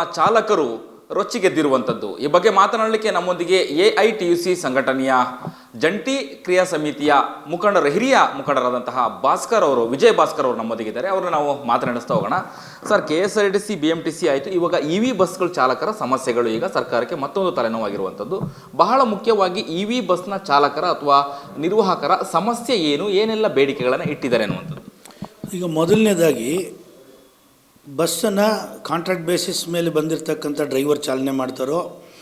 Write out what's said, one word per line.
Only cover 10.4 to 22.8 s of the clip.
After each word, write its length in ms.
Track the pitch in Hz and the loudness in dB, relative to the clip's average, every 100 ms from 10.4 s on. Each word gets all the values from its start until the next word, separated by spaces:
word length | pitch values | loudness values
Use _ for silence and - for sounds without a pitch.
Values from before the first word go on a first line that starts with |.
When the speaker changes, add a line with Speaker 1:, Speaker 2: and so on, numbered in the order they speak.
| 131 | -2
Speaker 1:
ಅವರು 120 | 113 | -2
ನಮ್ಮೊಂದಿಗಿದ್ದಾರೆ. 500 | 113 110 110 110 190 | -4 -4 -6 -6 -2
ಅವ್ರನ್ನ 220 | 190 175 | -2 0
ನಾವು 340 | 156 147 143 | 0 0 -2
ಮಾತನಾಡಿಸ್ತಾ 500 | 120 127 127 120 - | 0 0 0 -4 -2
ಹೋಗೋಣ. 180 | 117 101 175 - - - - - | -2 0 -4 -6 -16 -20 -14 0
ಸರ್, 200 | 202 143 | 0 2
ಕೆ 60 | |
ಎಸ್ 240 | 156 196 214 | 0 0 2
ಆರ್ 140 | 202 | 2
ಟಿ 60 | 196 | 0
ಸಿ, 180 | 196 185 | -2 -2
ಬಿ 120 | 151 | 0
ಎಂ 140 | 165 | 0
ಟಿ 100 | 165 | -4
ಸಿ 160 | 156 170 | -2 0
ಆಯ್ತು, 220 | 135 202 | 0 0
ಇವಾಗ 240 | 180 175 170 | 0 0 0
ಇ 140 | 147 190 | 0 0
ವಿ 140 | 254 | 0
ಬಸ್ಗಳ 360 | 190 175 - 175 | 2 0 0 -4
ಚಾಲಕರ 400 | 147 127 123 185 214 | 2 2 2 -2 -4
ಸಮಸ್ಯೆಗಳು 500 | 127 131 131 117 117 | -2 -2 0 0 2
ಈಗ 160 | 110 | 0
ಸರ್ಕಾರಕ್ಕೆ 500 | 190 143 120 120 123 | -2 -2 -2 -2 -2
ಮತ್ತೊಂದು 380 | 160 143 196 180 | -6 -4 -2 -2
ತಲೆನೋವಾಗಿರುವಂಥದ್ದು. 1080 | 139 117 113 104 98 92 98 113 190 - - - - | 0 -2 -2 -4 -4 -6 -6 -8 -6 -6 -10 -14 0
ಬಹಳ 240 | 185 262 | 2 4
ಮುಖ್ಯವಾಗಿ 580 | 240 196 226 214 180 190 | 2 0 0 2 0 -2
ಇ 240 | - 165 | -6 -6
ವಿ 160 | 208 247 | -4 -4
ಬಸ್ನ 360 | 185 175 202 190 | -2 -4 -2 -8
ಚಾಲಕರ 480 | - 143 143 156 | 0 2 2 0
ಅಥವಾ 580 | 175 151 143 139 143 - - - | -2 -2 4 4 2 -8 -14 -6
ನಿರ್ವಾಹಕರ 520 | 165 214 190 165 143 185 175 | 0 2 2 0 0 0 0
ಸಮಸ್ಯೆ 440 | 165 208 226 254 | -2 0 -4 -2
ಏನು, 340 | 226 | 0